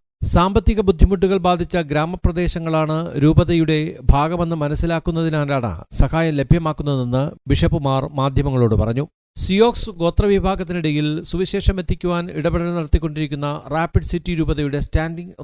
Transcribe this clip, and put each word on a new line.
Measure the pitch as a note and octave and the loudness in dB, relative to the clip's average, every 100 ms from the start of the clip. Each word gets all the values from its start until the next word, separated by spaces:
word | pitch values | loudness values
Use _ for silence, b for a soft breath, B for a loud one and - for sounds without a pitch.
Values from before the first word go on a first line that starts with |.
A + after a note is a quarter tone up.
| _ - G2 | _ -8 0
സാമ്പത്തിക | E3+ F#3 G#3 - G#3+ | 4 4 2 2 2
ബുദ്ധിമുട്ടുകൾ | G3 E3 F#3 F#3+ F#3 F#3+ | 2 4 4 4 2 2
ബാധിച്ച | F3+ F3 E3+ F3+ | 2 0 0 -2
ഗ്രാമപ്രദേശങ്ങളാണ് | D3 D3 D#3+ F3+ F3+ E3+ F3 F3 E3 D#3+ D#3 D#3 E3+ D3+ | 0 0 0 0 -2 0 0 -2 0 0 0 -2 -4 2
രൂപതയുടെ | D3 D#3+ F3 E3+ D#3+ D#3 D#3 F#3+ B2+ | 4 4 4 2 2 0 -2 -8 -2
ഭാഗമെന്ന് | C3+ D#3 F3 E3 E3 | 0 0 -2 -2 -2
മനസ്സിലാക്കുന്നതിനാലാണ് | D3 D3+ E3+ E3 E3+ E3 E3 D#3 C#3+ C#3 A#2 E2 - | -2 -2 -2 -2 -4 -2 -2 -2 -2 -2 -4 -6 -8
സഹായം | - C#3 D#3+ E3 C#3+ | 0 0 2 0 0
ലഭ്യമാക്കുന്നതെന്ന് | C3 E3+ D#3+ D3 D3 C#3 B2 B2+ D3 - - | 2 2 2 -4 -2 -2 0 0 -2 -6 0
ബിഷപ്പുമാർ | C#3 E3+ E3 C#3 C3+ - C#3+ | 2 2 2 0 -2 -2 -2
മാധ്യമങ്ങളോട് | C#3 C#3 C#3+ B2+ A#2 G#2+ | -2 0 0 2 4 4
പറഞ്ഞു. | A2 A#2+ D3+ _ _ - | 2 -2 -6 _ _ -6
സിയോക്സ് | - F#3+ A#3 A#3+ A3+ | 0 4 4 2 -6
ഗോത്രവിഭാഗത്തിനിടയിൽ | F3 E3+ - G3+ G3 F#3 F#3+ F3 F3+ D#3 D3 D3+ D#3 | -2 -2 2 2 4 2 -2 -4 -2 0 0 0 -2
സുവിശേഷം | - E3+ F#3 G3+ F#3+ F#3+ | -4 -4 -2 0 0 0
എത്തിക്കുവാൻ | F3 - F3 F3 F3 | -2 -4 -2 -2 -4
ഇടപെടൽ | D#3 D#3+ E3+ E3+ F3 | -2 -2 0 -2 -4
നടത്തിക്കൊണ്ടിരിക്കുന്ന | D3+ F3 D#3 D3+ C#3+ C#3+ C#3+ D3 - | 0 0 0 -4 -4 -4 -4 -6 -4
റാപ്പിഡ് | D#3 E3+ - D#3+ | -4 0 0 0
സിറ്റി | F3 - E3+ | -4 -2 -2
രൂപതയുടെ | D3+ D3+ C#3+ C#3+ | 0 0 -2 -2
സ്റ്റാൻഡിംഗ് | C#3+ D#3+ E3 E3+ F3+ - | -2 -2 -2 -6 -12 -10